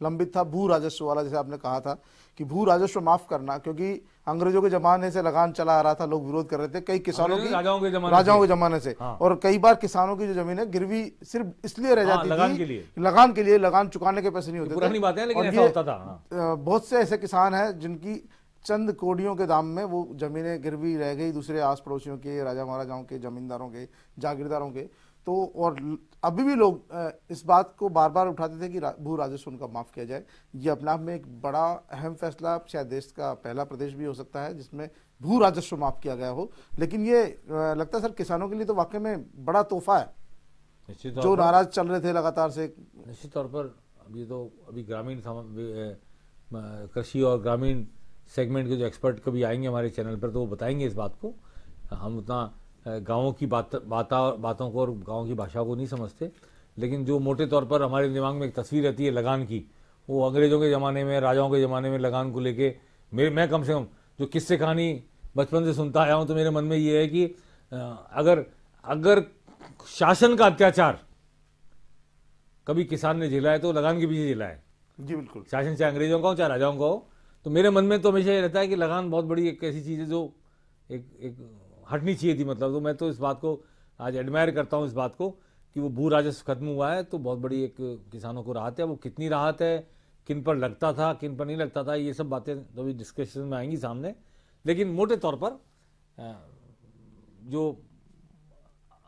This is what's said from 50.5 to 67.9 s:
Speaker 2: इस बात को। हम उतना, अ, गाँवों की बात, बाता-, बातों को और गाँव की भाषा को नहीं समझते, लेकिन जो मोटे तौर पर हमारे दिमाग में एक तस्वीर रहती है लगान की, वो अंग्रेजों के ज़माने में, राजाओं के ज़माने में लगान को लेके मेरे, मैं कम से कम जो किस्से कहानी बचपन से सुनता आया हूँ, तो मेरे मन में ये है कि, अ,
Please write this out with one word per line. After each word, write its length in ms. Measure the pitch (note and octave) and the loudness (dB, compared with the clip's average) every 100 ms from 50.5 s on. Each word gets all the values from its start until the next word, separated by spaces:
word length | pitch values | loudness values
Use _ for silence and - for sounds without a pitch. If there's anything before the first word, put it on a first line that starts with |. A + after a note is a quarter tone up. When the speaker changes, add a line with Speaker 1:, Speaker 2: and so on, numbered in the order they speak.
| G2+ A#2 C#3+ C3 | -4 -4 -4 -4
Speaker 2:
इस 60 | |
बात 220 | G#2+ G#2 - | -4 -6 -6
को। 180 | A3 A#3+ - - - - - | -10 -12 -16 -18 -18 -14 -10
हम 240 | F2+ G2+ A2+ | -8 -6 -8
उतना, 380 | G#2 B2 A2 - - - - | -6 -6 -6 -10 -20 -16 -10
अ, 100 | A2 | -8
गाँवों 360 | F#2+ A2+ C3+ | -4 -2 -2
की 120 | C3 C#3 | -2 -2
बात, 300 | A#2 A2+ C#3 | -2 -2 -8
बाता-, 600 | - A2+ A2+ C3 C3 A2 | -4 -4 0 0 0 -2
बातों 340 | A2+ A2+ B2+ | -4 -4 -4
को 100 | A2+ | -2
और 100 | B2+ | -2
गाँव 360 | A2+ F#2+ A2+ A#2 | -4 -8 -6 -6
की 60 | |
भाषा 300 | A#2 G2 A#2 | -6 -6 -4
को 120 | A#2 A#2+ | -4 -4
नहीं 120 | C3 | -6
समझते, 440 | B2+ G#2+ - E3 - - - _ - | -6 -10 -10 -12 -12 -20 -20 _ -8
लेकिन 280 | B2 C#3 C3 | -4 -2 0
जो 140 | C#3+ | 0
मोटे 260 | C#3 C3+ D#3 | 0 0 2
तौर 200 | C#3+ B2+ | 0 2
पर 180 | D3 | 2
हमारे 260 | C#3 C3+ C#3 | 2 2 0
दिमाग 260 | C3+ C3+ C#3+ | 0 -2 -2
में 120 | C#3 | -4
एक 80 | A#2+ | -6
तस्वीर 280 | A2+ D3 | -4 0
रहती 220 | C#3+ A#2 C#3+ | 0 0 0
है 60 | |
लगान 320 | B2 A#2 C3+ | 0 0 0
की, 280 | A#2+ A2 - - - _ - | -2 -6 -8 -16 -20 _ -6
वो 180 | C3+ C3 | 0 2
अंग्रेजों 320 | C3+ D3 D3+ | 6 6 6
के 120 | D3+ | 4
ज़माने 320 | C#3+ C#3 C#3 | 2 2 0
में, 160 | C#3 C#3 | 0 2
राजाओं 300 | C3 C3 C#3 | 4 4 4
के 120 | C#3 | 4
ज़माने 280 | C3 C3 C3+ | 2 0 -2
में 80 | C3+ | 0
लगान 340 | B2+ B2 C3 | 0 0 -2
को 80 | B2 | -2
लेके 360 | B2+ A#2 C3+ B2+ - _ _ | -2 0 0 -2 -12 _ _
मेरे, 160 | A2 D#3 | 0 2
मैं 200 | D3+ E3 | 2 2
कम 140 | D#3+ | 2
से 100 | C#3 | 0
कम 140 | D3+ A#2 - _ - | -2 -4 -12 _ -8
जो 60 | C#3 | -4
किस्से 320 | E3 D#3+ F3 | -2 2 2
कहानी 460 | D#3 D#3+ E3+ C#3 - _ - C3+ | 2 2 0 -4 -10 _ -6 -2
बचपन 300 | C#3 E3 E3 | 0 2 2
से 80 | |
सुनता 280 | C#3+ D3+ D#3+ | 0 0 4
आया 120 | D3+ | 4
हूँ, 140 | D#3 D#3 | 4 2
तो 80 | D#3+ | 0
मेरे 140 | D#3+ | 2
मन 140 | D3+ | 2
में 140 | D3+ D#3+ | 0 2
ये 220 | D3+ D3+ | 4 4
है 80 | D#3 | 2
कि, 180 | E3 F3 F3 - - _ | 2 0 -2 -20 -20 _
अ, 360 | B2+ B2 | -10 -10